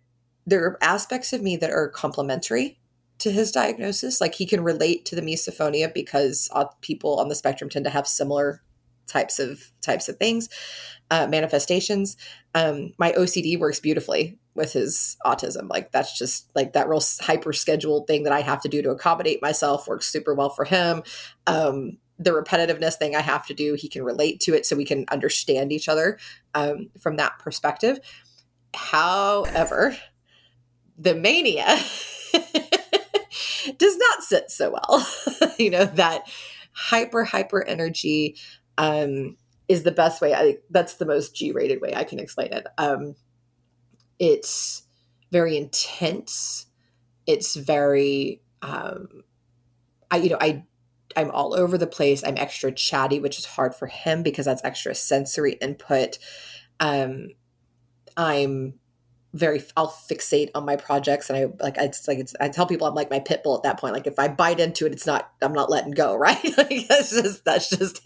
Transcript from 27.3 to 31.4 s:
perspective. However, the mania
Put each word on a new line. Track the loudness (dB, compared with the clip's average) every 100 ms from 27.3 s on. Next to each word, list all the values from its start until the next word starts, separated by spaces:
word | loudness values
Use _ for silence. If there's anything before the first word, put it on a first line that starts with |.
| -2
perspective. | -8 -4 -2 0 0 0 -6 -20 _ _ _ _ _
However, | -12 -2 2 2 2 2 2 0 0 0 2 0 0 -12 _ _ _ _ _ _ _ _ -2
the | 0
mania | 2 4 2